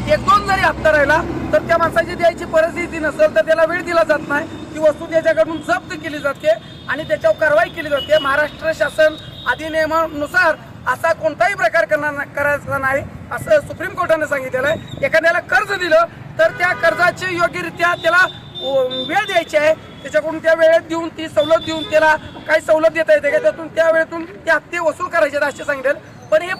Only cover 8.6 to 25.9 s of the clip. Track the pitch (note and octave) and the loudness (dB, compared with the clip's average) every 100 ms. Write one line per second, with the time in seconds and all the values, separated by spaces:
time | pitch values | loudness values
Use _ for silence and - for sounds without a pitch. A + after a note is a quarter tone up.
8.6 | D#4 D#4 D4 - D#4 D#4 - - - B3 | -4 -2 -2 2 2 2 -12 -8 -4 -4
9.6 | D#4 D#4 D#4 D#4+ D#4+ D4 D4 F4+ F4 D4+ | -2 -2 0 0 -2 -4 -2 2 2 0
10.6 | - - - B3+ E4 E4 D#4 D4 F4+ G4 | -8 -10 -6 -2 0 -2 -4 -2 -2 0
11.6 | F4 D#4+ D#4+ D4+ D4 C#4+ C#4+ C#4+ C#4+ C#4+ | 0 2 0 0 -2 -6 -8 -4 -2 -2
12.6 | C4 C#4 C4+ C#4 D4+ - - - - D#5 | -4 -4 -2 -2 -4 -14 -12 -10 2 2
13.6 | - C#4 F4+ G4 E4+ D#4+ D4+ C#4 C4 B3+ | 2 -8 -8 -4 0 0 0 -4 -2 -2
14.6 | C#4 E4 - - C4+ D#4 E4 E4+ - F4+ | 0 -2 -6 -4 0 2 2 0 0 -2
15.6 | G#4 F#4+ F4+ D#4 E4+ - - - E4 - | 0 -4 4 4 4 -2 -14 0 0 2
16.6 | F4+ F4+ E4 D#4+ F4 - F#4 F4 E4+ F4 | -2 2 0 2 0 0 -6 0 -2 -2
17.6 | F4 - E4+ F4 E4 F4 E4+ - - - | -8 -2 0 0 2 4 2 -2 -16 -10
18.6 | C4 C4+ B3+ C4 C4 F#4 G4+ F4+ D#4+ D4+ | -2 0 0 -2 -2 -2 0 -2 0 0
19.6 | D4+ D#4+ - - C#4 D4+ D4+ D#4+ D#4+ D#4+ | 2 0 -4 -16 -4 -2 -2 -2 0 4
20.6 | D#4+ E4 E4 E4 E4 - D#4+ D#4 D4+ E4 | 4 4 0 -6 -6 -8 -4 -2 2 2
21.6 | D#4+ D#4+ D#4 D#4 D#4 D4+ - - - D#4 | 0 -6 0 2 4 2 -2 -14 -2 -2
22.6 | E4 D#4 D#4+ D#4+ D#4+ D4+ C#4+ D4+ D4+ D#4 | 2 4 4 2 4 4 4 2 0 -2
23.6 | D#4 D#4 E4 D#4+ D#4+ E4 E4 G4+ D#4 D4+ | -6 0 2 4 0 -4 -10 -8 -2 -2
24.6 | - F4 E4 C#4+ F4 E4+ D4 C#4+ D4 - | -2 -2 -2 -2 -2 0 0 0 -2 -4
25.6 | D4 C#4 B3+ | -6 -2 -2